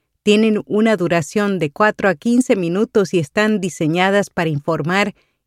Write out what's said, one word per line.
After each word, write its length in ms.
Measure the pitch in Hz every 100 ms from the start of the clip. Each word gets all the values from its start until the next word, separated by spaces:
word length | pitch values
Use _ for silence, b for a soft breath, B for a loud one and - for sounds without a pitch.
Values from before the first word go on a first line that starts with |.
| _ _
tienen 400 | - 208 220 208 -
una 320 | 208 226 208
duración 600 | 175 170 151 214 202 190
de 120 | 156
cuatro 400 | - 214 - 196
a 60 | 165
quince 380 | 233 240 -
minutos 600 | 208 170 185 220 220 185
y 40 | 180
están 440 | 151 - 214 214
diseñadas 680 | 180 - 156 170 190 202 190
para 220 | - 160
informar 640 | 143 160 160 156 190 208 - _ _